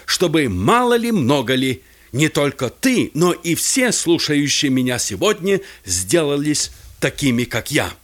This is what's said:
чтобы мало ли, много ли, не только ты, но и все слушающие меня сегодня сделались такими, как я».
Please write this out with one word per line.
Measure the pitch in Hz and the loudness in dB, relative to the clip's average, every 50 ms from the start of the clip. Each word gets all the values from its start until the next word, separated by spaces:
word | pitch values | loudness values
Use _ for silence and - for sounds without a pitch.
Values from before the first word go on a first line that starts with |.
| - | -8
чтобы | - - - 185 170 151 160 147 120 | -6 -2 0 0 2 2 2 2 2
мало | 95 90 98 143 220 240 247 240 240 | 0 0 2 4 4 4 4 2 2
ли, | 240 226 233 | 2 2 0
много | 226 190 131 110 147 143 120 113 131 | 0 0 2 2 2 2 2 0 0
ли, | 131 131 131 127 - - _ - - - - - | 0 0 -2 -4 -4 -8 _ -20 -20 -18 -10 -2
не | 127 156 151 | 0 0 0
только | - 156 143 143 - - 135 113 | 2 0 0 0 -2 -2 -6 -6
ты, | - - - 262 254 196 120 - - | -6 -2 -2 0 2 2 0 -2 0
но | 151 175 180 170 | 0 2 2 0
и | - - 170 160 | 0 -2 -2 -2
все | - - - - - 254 233 - | -2 -2 -2 0 0 0 0 0
слушающие | - - 165 170 151 - - 151 143 147 139 - - 151 139 | -2 0 0 0 0 0 0 0 0 0 0 0 0 0 0
меня | 127 131 127 127 123 120 | 0 0 0 0 -2 -2
сегодня | - - 104 92 170 208 208 208 160 196 196 180 - - - - - | -4 -6 -4 -2 0 0 0 0 0 0 0 0 -2 -6 -16 -18 -10
сделались | 98 92 90 92 92 160 170 156 143 143 143 147 151 147 - - - - - - - - - | -6 -6 -4 -2 0 2 2 2 2 0 0 0 0 0 -2 -2 -6 -8 -16 -20 -20 -8 -4
такими, | - 139 - - 147 135 120 120 123 | -4 -4 -2 0 0 0 2 2 0
как | - - 113 - - | -2 -4 -6 -6 -2
я». | 143 143 101 87 - - | -2 -2 -2 -2 -6 -12